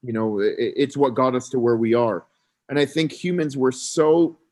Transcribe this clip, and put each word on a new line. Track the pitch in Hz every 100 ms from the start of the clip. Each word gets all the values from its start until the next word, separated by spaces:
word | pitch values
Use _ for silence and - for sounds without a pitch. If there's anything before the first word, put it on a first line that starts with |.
You | 123
know, | 113 110 104
it, | 104 -
it's | 113 - 135 139
what | 139
got | 120 131 127
us | -
to | 131
where | 120 117
we | 113
are. | 117 117 92 - _ _ _ _
And | 143
I | 143
think | 156 160
humans | - 180 180 151 135
were | 127
so | 123 - - 156 165 165 - _